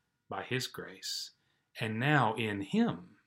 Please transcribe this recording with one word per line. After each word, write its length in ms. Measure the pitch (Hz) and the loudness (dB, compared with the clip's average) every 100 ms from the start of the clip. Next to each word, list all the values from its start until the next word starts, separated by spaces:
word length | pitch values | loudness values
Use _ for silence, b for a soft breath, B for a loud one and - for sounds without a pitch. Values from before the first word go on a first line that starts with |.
| _ _ - | _ _ -8
by 140 | 98 | -8
his 240 | 92 127 - | -4 -4 -4
grace. 640 | - 92 92 - - - - _ _ _ - | -8 -12 -12 -8 -8 -10 -14 _ _ _ -6
And 220 | 110 110 | -4 0
now 340 | 135 151 113 | 4 6 6
in 280 | 110 110 101 | 2 0 -2
him, 480 | 98 208 233 - - - | 0 2 2 0 -8 -20